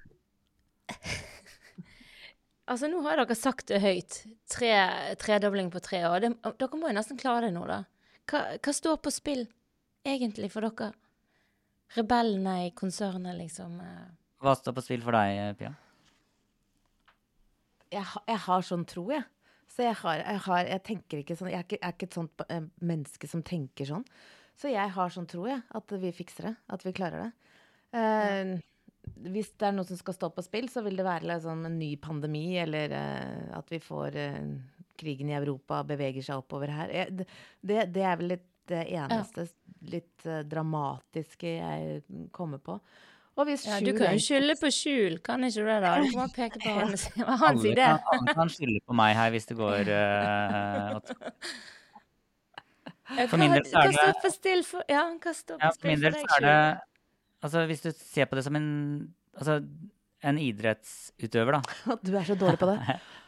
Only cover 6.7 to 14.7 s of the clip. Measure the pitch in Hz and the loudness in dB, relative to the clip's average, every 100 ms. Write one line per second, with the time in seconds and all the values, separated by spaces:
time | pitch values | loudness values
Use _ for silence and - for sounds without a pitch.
6.7 | 311 320 226 220 262 262 240 233 170 - | -2 -2 -2 -4 -4 0 0 0 -2 -4
7.7 | 202 185 _ _ _ - 294 - - 285 | -6 -8 _ _ _ -4 -2 -2 -4 -2
8.7 | 285 330 302 294 - 294 269 226 _ _ | 0 0 0 -2 -4 -2 -4 -4 _ _
9.7 | _ _ _ 277 269 233 214 196 214 214 | _ _ _ -4 -2 -2 -4 -6 -4 -4
10.7 | 220 214 - _ _ _ _ _ _ _ | -4 -8 -10 _ _ _ _ _ _ _
11.7 | _ _ 233 214 240 233 196 190 185 180 | _ _ -2 2 4 4 2 0 -2 -4
12.7 | - 190 - 202 185 180 175 170 - 170 | -4 -6 -4 -4 -4 -6 -8 -10 -12 -12
13.7 | 175 175 175 - - _ _ 135 135 135 | -14 -14 -18 -20 -20 _ _ 2 2 0